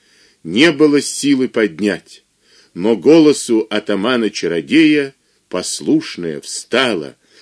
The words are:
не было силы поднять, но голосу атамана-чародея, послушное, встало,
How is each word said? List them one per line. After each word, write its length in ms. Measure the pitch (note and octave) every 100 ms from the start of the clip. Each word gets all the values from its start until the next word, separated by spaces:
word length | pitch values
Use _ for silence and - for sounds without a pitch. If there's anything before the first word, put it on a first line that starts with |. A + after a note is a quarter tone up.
| _ _ _ _
не 280 | D#2+ F#2+ E3+
было 300 | C#3+ D3+ C#3+
силы 480 | - - C#3+ C3+ B2
поднять, 760 | A#2+ G#2+ D#2 G#2 E2 _ - _ _ _ _ _ F2
но 200 | G2+ A2
голосу 720 | A#2+ E3 D3+ C#3 - A2 -
атамана-чародея, 1500 | G#2 - G2+ G#2+ B2 G#2+ - E2+ E2 C#2+ D3+ D#3 D3 C#3 _ _ _ -
послушное, 880 | F2+ - - D#2+ D3+ - - E2+ C#2+
встало, 800 | - - - A#2+ B2+ F#2 C#2+ - _ _